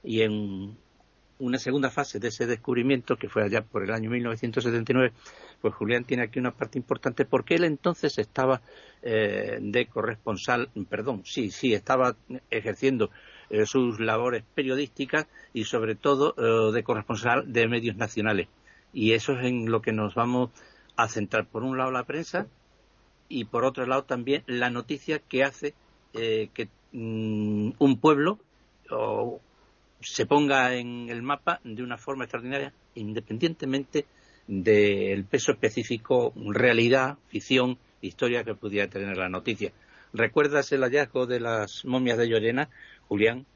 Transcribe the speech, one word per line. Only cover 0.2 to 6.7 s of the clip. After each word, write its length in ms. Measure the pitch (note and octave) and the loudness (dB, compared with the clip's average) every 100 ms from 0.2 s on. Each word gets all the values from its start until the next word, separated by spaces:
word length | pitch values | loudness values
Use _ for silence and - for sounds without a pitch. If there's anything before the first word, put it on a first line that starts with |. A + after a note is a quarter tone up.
en 560 | A2 G#2+ G#2 F#2+ G2+ A2 _ _ _ _ _ _ | 2 0 -4 -8 -10 -14 _ _ _ _ _ _
una 180 | B2+ A#2+ | -4 -2
segunda 320 | - C#3 C3 | -2 -2 -2
fase 300 | - C#3 - | -2 -6 -4
de 80 | A#2 | -6
ese 180 | - A#2+ | -4 -2
descubrimiento, 720 | A#2 - B2 B2+ C3 - B2 | -2 -2 0 2 0 0 -4
que 140 | - | -2
fue 140 | A2+ | 0
allá 200 | G#2 A2 | 0 0
por 200 | G#2+ G#2+ | -2 -6
el 60 | G2 | -4
año 220 | A2+ A2 | -4 -2
mil 100 | B2 | -2
novecientos 420 | A#2+ A2+ A#2+ A2+ | -4 -4 -2 -2
setenta 280 | A#2 A#2 A2+ | 0 -2 2
y 40 | B2+ | 4
nueve, 180 | B2+ - - - - - | 4 0 -20 -20 -20 -2
pues 140 | G#2+ | -2
Julián 300 | - G#2+ A#2+ | -2 0 0
tiene 200 | A#2+ B2 | 0 -2
aquí 140 | A#2 B2+ | 0 -2
una 140 | B2+ | -4
parte 260 | - A#2 | -4 -6